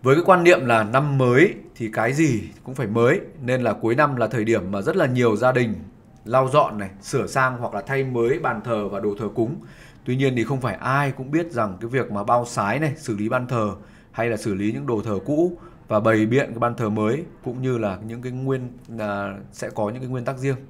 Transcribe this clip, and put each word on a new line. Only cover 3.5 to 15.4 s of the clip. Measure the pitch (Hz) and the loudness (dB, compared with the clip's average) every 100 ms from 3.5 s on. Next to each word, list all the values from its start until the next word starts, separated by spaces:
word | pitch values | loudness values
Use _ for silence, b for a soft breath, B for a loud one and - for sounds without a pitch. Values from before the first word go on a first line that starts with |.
| 127 | 0
là | 120 | 0
cuối | 101 110 123 | 0 0 2
năm | 147 127 | 2 2
là | 113 | -2
thời | 123 | 0
điểm | 110 110 90 | 2 0 0
mà | 101 | -4
rất | 101 190 | -2 0
là | 147 | 0
nhiều | 127 120 104 | 4 2 4
gia | 123 | 2
đình | 127 120 98 - - - - 107 | 4 0 -2 -10 -20 -20 -20 -2
lau | 127 131 | 0 4
dọn | 147 135 107 | 4 2 -2
này, | 98 95 | -8 -10
sửa | - 139 95 | -4 -4 -2
sang | 139 131 123 | 0 0 -2
hoặc | 120 | -6
là | 104 - | -8 -4
thay | 139 | -4
mới | 135 123 117 156 | -2 0 0 0
bàn | 127 110 | -2 -4
thờ | 120 110 101 | -4 -4 -2
và | 98 | -4
đồ | 104 101 | -4 -4
thờ | 107 110 | -6 -2
cúng. | 113 156 B B B B - | -4 -4 B B B B -6
Tuy | 131 | 0
nhiên | 135 123 | 0 0
thì | |
không | 113 139 | -2 -2
phải | 123 95 | -4 -4
ai | 120 139 143 | -2 0 -2
cũng | 135 131 | -4 -4
biết | 151 175 | -2 -2
rằng | 120 107 92 | -4 -4 -4
cái | 117 | -4
việc | 127 113 | -4 -2
mà | 104 | -4
bao | 104 120 117 | 2 0 0
sái | - 101 123 | -2 -2 0
này, | 156 147 | -2 -4
xử | - 104 | -6 -4
lý | 107 | -2
ban | 127 123 | -2 -2
thờ | 127 107 92 B B B | -2 -2 -4 B B B
hay | - 117 | -4 -2
là | 110 | -2
xử | 113 | -4
lý | 95 104 | -2 -2
những | 127 143 | -4 -4
đồ | 113 | -4
thờ | 107 101 - | -2 -4 -2
cũ | 147 | 0